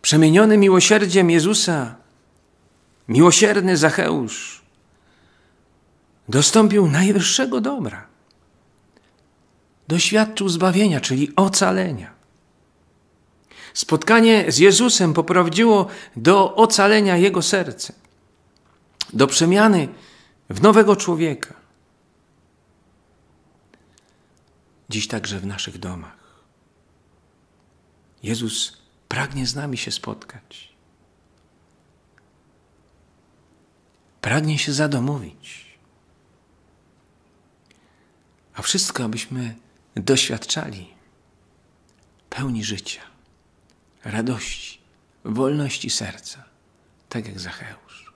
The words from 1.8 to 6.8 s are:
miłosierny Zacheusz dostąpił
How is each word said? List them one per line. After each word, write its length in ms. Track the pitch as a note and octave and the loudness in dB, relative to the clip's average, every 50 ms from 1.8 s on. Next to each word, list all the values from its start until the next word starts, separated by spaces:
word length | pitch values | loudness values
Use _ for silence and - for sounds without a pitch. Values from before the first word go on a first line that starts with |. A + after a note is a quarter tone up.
| B2+ A#2 B2+ - _ _ _ _ _ _ _ _ _ _ _ _ _ _ _ _ _ _ _ _ _ - | -6 -8 -12 -18 _ _ _ _ _ _ _ _ _ _ _ _ _ _ _ _ _ _ _ _ _ -2
miłosierny 680 | A2+ B2+ E3 F3 E3 - G#3+ G#3 G#3 G3+ F#3 F#3+ F#3 | 4 6 6 6 6 4 2 2 2 0 0 0 0
Zacheusz 880 | D3+ D3+ D#3 D3 - E3+ D#3 D#3+ D3 B2 A2 - - - - - - _ _ _ _ _ _ _ _ _ _ _ _ _ _ _ _ _ _ _ _ _ _ _ _ _ _ _ _ _ _ _ _ _ - | 2 2 0 0 0 -2 -2 -2 -4 -6 -8 -10 -14 -16 -18 -18 -20 _ _ _ _ _ _ _ _ _ _ _ _ _ _ _ _ _ _ _ _ _ _ _ _ _ _ _ _ _ _ _ _ _ -4
dostąpił 580 | G#2+ C3+ C#3+ - - A3 G#3+ G3+ F#3+ G#3 | -2 0 0 4 4 4 4 4 4 4